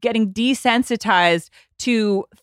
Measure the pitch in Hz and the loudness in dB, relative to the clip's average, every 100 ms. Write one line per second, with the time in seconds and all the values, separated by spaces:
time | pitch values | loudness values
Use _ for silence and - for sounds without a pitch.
0 | 233 233 208 196 247 262 254 233 - 233 | -4 -2 -2 -2 -2 0 0 0 0 -4
1 | 214 185 175 170 - _ _ - 247 233 | 0 2 4 2 -2 _ _ -10 -2 0
2 | 208 196 - _ | 0 -2 -4 _